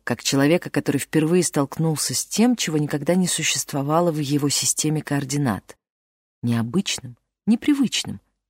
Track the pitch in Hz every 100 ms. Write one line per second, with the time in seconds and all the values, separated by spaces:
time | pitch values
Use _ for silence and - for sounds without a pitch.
0 | - 117 - 139 143 175 - 143 147 143
1 | - 160 156 180 160 151 139 - 160 147
2 | - 127 - - 247 233 - 151 147 147
3 | 143 180 175 - - 135 - 143 139 160
4 | 175 151 135 147 143 - 127 - 156 156
5 | - 143 135 143 139 92 - - _ _
6 | _ _ _ _ 120 117 117 170 - -
7 | 123 120 _ _ - 240 - 285 240 -
8 | - 98 _ _